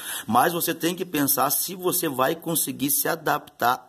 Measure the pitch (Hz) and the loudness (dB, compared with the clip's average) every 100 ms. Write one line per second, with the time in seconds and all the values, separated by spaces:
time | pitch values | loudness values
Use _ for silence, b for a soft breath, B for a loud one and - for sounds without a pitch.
0 | B B - 120 160 170 160 156 165 180 | B B 0 4 4 2 -2 0 -2 -2
1 | 180 151 139 - 139 - - 185 180 - | -4 0 2 2 2 0 -2 -2 -2 0
2 | 160 127 135 170 165 160 143 127 139 - | 0 2 0 0 -2 -2 -2 -2 0 2
3 | 170 165 151 147 - - 117 131 | 0 0 0 -2 -4 0 0 0